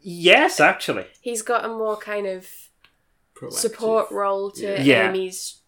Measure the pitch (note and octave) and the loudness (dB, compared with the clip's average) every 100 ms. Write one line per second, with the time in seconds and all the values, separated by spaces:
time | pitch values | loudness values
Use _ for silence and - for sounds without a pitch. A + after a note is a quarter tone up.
0 | F#3+ E3+ E3+ A#3 D#4+ - D#3+ F#3+ - A2 | -14 2 6 6 6 4 4 4 -4 -6
1 | - _ B3 A#3 A3+ A#3 A3+ A3+ A3 G#3+ | -8 _ -10 -6 -2 -2 -4 -6 -4 -6
2 | G#3+ G#3 G3+ F#3 F#3 - - _ _ _ | -6 -6 -6 -8 -12 -20 -20 _ _ _
3 | _ _ _ - - - A3+ - A3 A3 | _ _ _ -18 -10 -4 -4 -2 0 0
4 | - G3+ G3+ G3 G3+ - G3+ G3 C#3 A#2 | 0 -2 -2 -2 -6 -8 -6 0 4 4
5 | F#3 F#3+ F#3 F#3 - - | 4 -2 -6 -10 -14 -16